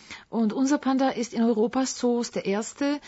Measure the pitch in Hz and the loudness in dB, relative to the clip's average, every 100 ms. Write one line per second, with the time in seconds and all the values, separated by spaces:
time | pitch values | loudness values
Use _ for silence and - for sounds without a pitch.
0 | - - - 226 220 269 269 285 262 269 | -20 -20 -6 -2 0 2 2 2 2 2
1 | 262 - 233 233 226 214 233 262 262 - | 0 0 -4 0 2 4 2 0 -2 0
2 | 247 240 233 196 - 202 220 - 285 285 | 0 0 -2 -4 -2 -2 -4 -2 -2 -2